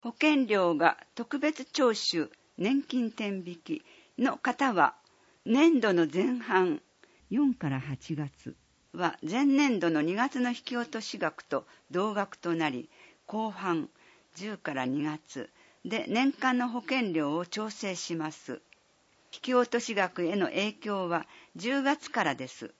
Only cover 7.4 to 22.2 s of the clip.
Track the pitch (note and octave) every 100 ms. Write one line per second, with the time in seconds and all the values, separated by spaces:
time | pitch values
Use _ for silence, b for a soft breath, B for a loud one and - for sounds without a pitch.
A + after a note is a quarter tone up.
7.4 | C#4+ B3 D#3 C3+ C3 C3+ - D3 D3 _
8.4 | - - _ _ _ - F3 - D#3 A3
9.4 | C#4+ C4+ C#4+ A3 E3+ D#3+ D3+ G3 B3+ C4
10.4 | B3 A#3+ - B3 A#3 A3+ G#3+ G#3 E3+ -
11.4 | - C#3 - b _ F3 G#3 G#3 G3 -
12.4 | E3+ E3 D#3 B2+ - b b b - G#3+
13.4 | A3 F#3 F#3+ E3 C#3+ b b b b -
14.4 | G3+ G#3 - C3+ B2+ C#3 D3+ D3+ _ C3+
15.4 | A#2 b b b - A3 - G#3+ C4+ C#4
16.4 | C4 B3 B3 A#3+ A#3 C4 A3+ D#3+ D3 D#3
17.4 | F3 - G#3+ G#3 G3+ F3+ - E3 D#3 D#3
18.4 | - A#2+ _ _ _ _ _ _ _ -
19.4 | - B3+ A#3+ A#3+ A#3 G#3+ F#3 F3+ F3 G3+
20.4 | E3+ - G#3 G#3 G#3+ G3+ F3+ E3+ - B
21.4 | B - G3+ C#4 C4+ D4+ - A#3+